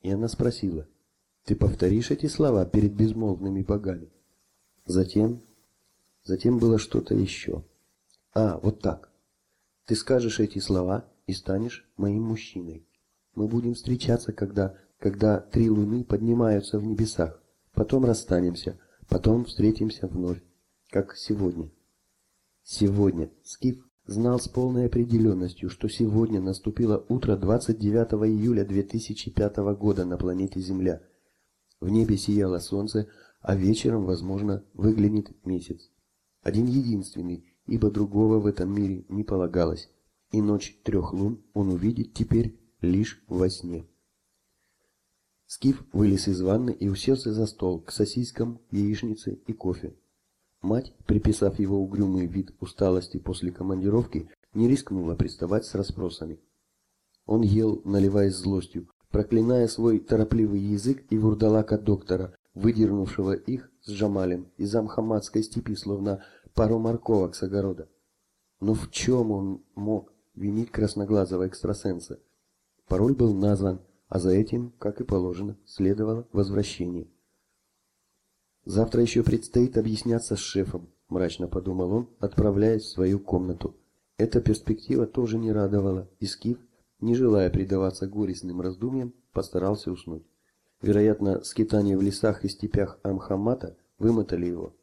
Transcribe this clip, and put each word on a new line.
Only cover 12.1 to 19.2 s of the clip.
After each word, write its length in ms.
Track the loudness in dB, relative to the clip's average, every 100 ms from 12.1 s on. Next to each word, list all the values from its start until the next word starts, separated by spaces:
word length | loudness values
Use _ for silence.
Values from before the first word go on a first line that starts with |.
| 0
мужчиной. 600 | -2 -6 -8 -12 -12 -14 _ _ _ _ _ -4
Мы 100 | -2
будем 280 | 0 -2
встречаться, 580 | -4 -4 -4 0 0 0
когда, 440 | -4 -4 0 -2 -2 _ _
когда 420 | -4 2 2 2
три 300 | 0 2 4
луны 340 | 4 2 0
поднимаются 760 | -2 -2 2 2 4 2 0 -4
в 40 |
небесах. 560 | -2 -2 -2 0 -4 -4 _ _ _
Потом 320 | -2 2 2
расстанемся, 760 | 4 2 2 2 2 -2 -8 -10 _ _ -2
потом 360 | 0